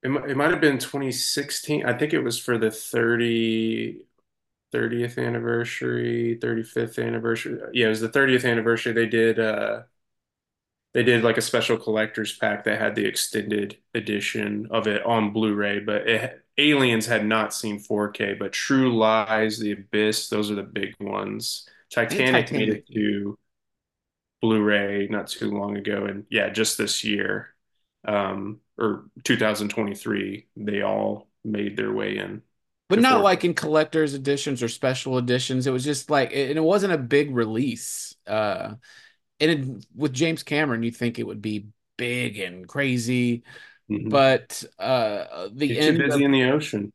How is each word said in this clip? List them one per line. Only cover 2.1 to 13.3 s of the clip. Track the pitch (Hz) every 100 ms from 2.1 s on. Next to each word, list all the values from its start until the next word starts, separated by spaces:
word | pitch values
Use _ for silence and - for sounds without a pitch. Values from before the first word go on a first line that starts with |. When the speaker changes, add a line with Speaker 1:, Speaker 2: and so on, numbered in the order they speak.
Speaker 1:
it | 160
was | 123 117
for | - 117
the | 110
thirty, | - - 123 113 117 117 117 113 113 113 113 113 - - _ _ _ _ _ _
thirtieth | 123 117 120 120 120
anniversary, | 123 117 117 117 120 - 127 120 120 117 117 117
thirty-fifth | 120 117 113 - 120 -
anniversary. | 117 117 117 113 - 110 -
Yeah, | 123 110
it |
was | 110
the | 110
thirtieth | 139 135 127
anniversary. | 123 117 110 113 120
They | 113 113
did, | 113 113 113
uh, | 110 107 107 110 - _ _ _ _ _ _ _ _ _ _
they | 117
did, | 120 120
like, | 117 113
a |
special | - 120 - 110
collector's | - 107 110 - 107 -
pack | 107 104 -
that | 110
had | 107 107
the | 104
extended | - -